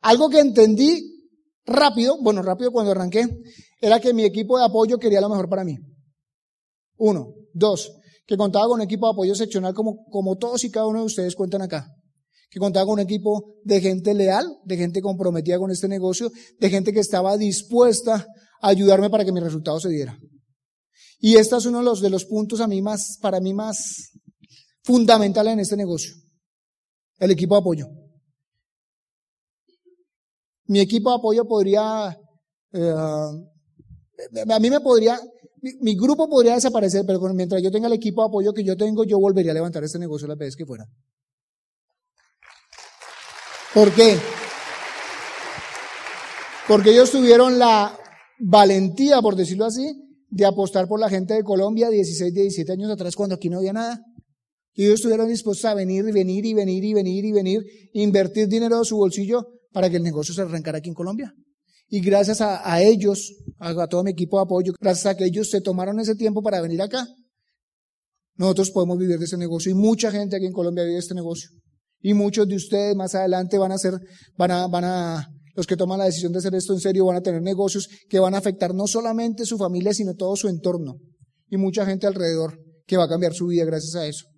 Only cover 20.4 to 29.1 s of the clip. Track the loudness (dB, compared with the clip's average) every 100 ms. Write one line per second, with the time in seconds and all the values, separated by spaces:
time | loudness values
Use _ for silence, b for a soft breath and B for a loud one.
20.4 | _ _ _ _ _ b b b 8 8
21.4 | 8 2 0 0 0 0 0 -2 -4 -6
22.4 | -4 -4 -2 -2 -4 -6 -8 -6 -4 -2
23.4 | -4 -4 -6 -8 -10 -14 -18 _ _ _
24.4 | _ b b b 2 4 6 4 4 0
25.4 | 0 0 -2 -4 -4 -6 -8 -16 _ _
26.4 | _ _ _ _ _ _ _ _ 0 2
27.4 | 2 2 2 -4 -8 -16 _ _ _ _
28.4 | _ _ _ _ _ _ _